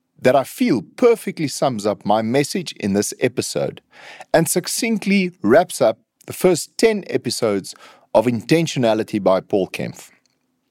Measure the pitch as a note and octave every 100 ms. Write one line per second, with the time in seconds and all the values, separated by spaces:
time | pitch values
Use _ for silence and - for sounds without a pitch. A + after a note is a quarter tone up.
0 | _ _ B2+ C3+ B2+ - B3 B2+ D#3 -
1 | A#3+ A3+ - F3 D3 - G3+ A2+ G2+ G2
2 | - G#2+ A2 C3+ D3 G3+ E3 - G#2 G2
3 | G#2 - B2+ - - - C#2 - _ -
4 | - - - D#3+ E3 - - - A#3 A3
5 | G3 G3 F3+ - G2+ C#3 F3+ - B2+ C#3
6 | _ _ - - F3+ E3 - - A3+ G#3+
7 | - C3 B2 - A2+ G2 - - - -
8 | _ - A2+ A#2 - D#3+ D#3+ - A#2 A2
9 | G#2 A2 F#2 F#2+ - G#2 F#2 - B1 -
10 | - _ _ _ _ _ _